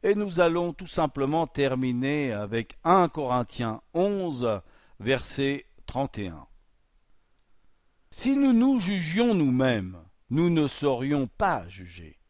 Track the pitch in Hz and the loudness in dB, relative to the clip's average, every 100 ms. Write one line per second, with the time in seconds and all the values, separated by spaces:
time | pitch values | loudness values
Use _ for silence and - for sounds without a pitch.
0 | - 202 208 170 170 165 175 151 185 - | 0 0 -2 2 2 2 -2 -6 -8 -2
1 | 156 139 139 160 165 - 139 127 131 120 | -2 0 -2 0 -2 0 0 0 -2 -2
2 | 135 147 139 104 104 113 113 - 160 185 | -2 -2 -2 -4 -4 -4 -6 -6 2 4
3 | 175 - 131 127 120 - 117 113 _ 165 | 4 0 -2 0 -2 -4 -6 -6 _ -2
4 | 196 202 180 131 120 104 - - _ - | 0 0 -4 -2 -2 -2 -6 -20 _ -10
5 | 104 131 - - 135 139 - - - 127 | -2 -2 -2 -4 -2 -2 -8 -20 -10 -6
6 | 139 - 98 80 62 - _ _ _ _ | -6 -6 -10 -10 -18 -20 _ _ _ _
7 | _ _ _ _ _ - _ _ _ _ | _ _ _ _ _ -20 _ _ _ _
8 | _ - 247 277 277 233 254 262 180 202 | _ -6 0 2 4 6 4 2 0 -2
9 | 156 180 240 202 143 127 131 117 92 90 | -2 2 2 4 4 4 2 2 -2 -10
10 | 80 _ _ 139 170 165 147 - 147 123 | -20 _ _ 0 2 2 0 0 0 0
11 | 135 147 131 - 190 143 87 92 90 85 | 0 -2 -2 -2 -2 -2 -6 -16 -18 -18
12 | 80 73 | -20 -20